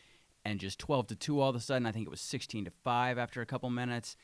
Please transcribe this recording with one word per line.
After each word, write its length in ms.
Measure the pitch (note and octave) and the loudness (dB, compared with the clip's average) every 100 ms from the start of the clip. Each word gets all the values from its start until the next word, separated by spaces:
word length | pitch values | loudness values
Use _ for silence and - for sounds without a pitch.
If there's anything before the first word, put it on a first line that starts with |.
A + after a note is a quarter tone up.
| - - _ _ | -20 -20 _ _
and 140 | G#2 G2+ | -4 -2
just 200 | F#2+ - | -4 -6
twelve 300 | - C#3 G#2+ | 0 2 2
to 80 | A2 | -4
two 240 | - C#3+ | 0 4
all 100 | C3+ | 4
of 60 | A#2+ | 2
a 40 | |
sudden. 240 | A2+ C3 | 2 2
I 80 | A#2 | 2
think 140 | A2 F2+ | 0 -4
it 40 | |
was 120 | C2+ | -6
sixteen 420 | - B2 - A2 | -6 -6 -4 -4
to 60 | F#2+ - | -6 -4
five 360 | B2 B2 B2 B2 | 0 2 4 2
after 240 | A#2+ B2 | -2 -4
a 20 | |
couple 240 | A2+ C3 B2+ | -4 -2 0
minutes, 480 | B2 B2 A#2+ - - | 0 0 -2 -4 -12